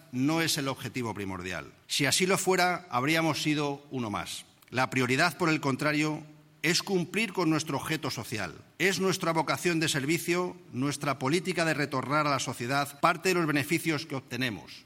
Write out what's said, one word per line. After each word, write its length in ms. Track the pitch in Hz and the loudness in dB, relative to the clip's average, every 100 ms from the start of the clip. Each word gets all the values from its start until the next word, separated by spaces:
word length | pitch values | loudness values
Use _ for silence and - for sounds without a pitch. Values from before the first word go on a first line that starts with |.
| - | -8
no 300 | 123 139 165 | 0 2 2
es 160 | 160 - | 2 0
el 80 | 139 | -2
objetivo 480 | 131 117 127 117 101 | -4 -6 -4 -4 -4
primordial. 580 | 98 92 90 85 69 - - | -6 -6 -6 -6 -8 -16 -6
Si 180 | - 135 | 0 2
así 220 | - 185 | 2 2
lo 100 | 190 | 2
fuera, 500 | 185 185 180 175 - | 2 4 2 0 -2
habríamos 500 | 120 135 165 160 139 | 0 2 2 2 0
sido 420 | 156 151 147 143 - | 0 0 -2 -4 -8
uno 220 | 131 113 | -6 -4
más. 340 | 98 82 - - _ - | -4 -6 -10 -14 _ -4
La 220 | 117 131 | 0 0
prioridad, 440 | 127 123 131 170 - | 2 2 4 2 2
por 140 | 170 | 0
el 100 | 156 | 2
contrario, 640 | 139 131 147 151 151 151 151 - - _ | 0 0 0 0 0 -4 -10 -20 -20 _
es 220 | 151 175 | 0 0
cumplir 500 | - 185 175 202 220 | 0 0 0 -2 -2
con 160 | 185 165 | 0 2
nuestro 280 | 156 147 139 | 2 0 -4
objeto 340 | 123 156 135 | -2 -2 -2
social. 420 | - 104 107 90 - - - | -6 -6 -4 -4 -8 -12 -2
Es 220 | 180 175 | 0 2
nuestra 320 | 185 160 165 | 0 0 0
vocación 480 | 160 156 139 175 165 | 0 0 0 0 2
de 100 | 156 | 2
servicio, 680 | 147 135 170 170 175 180 180 - | 0 0 0 0 -2 -2 -6 -10
nuestra 440 | 117 143 135 147 131 | -4 -2 -2 -2 0
política 480 | 131 175 185 175 165 | 0 0 0 0 2
de 80 | |
retornar 540 | 143 143 135 123 147 147 | 0 0 -2 0 2 2
a 20 | |
la 100 | 135 | 2
sociedad 600 | 143 120 120 139 135 - | -2 -4 -2 0 -2 2
parte 300 | 165 165 190 | 2 4 2
de 60 | 175 | 2
los 120 | 156 | 4
beneficios 580 | 147 - 165 160 147 - | 2 2 0 0 -2 -2
que 100 | 165 | -8
obtenemos 680 | - 120 127 92 - - | -6 -4 -4 -4 -12 -20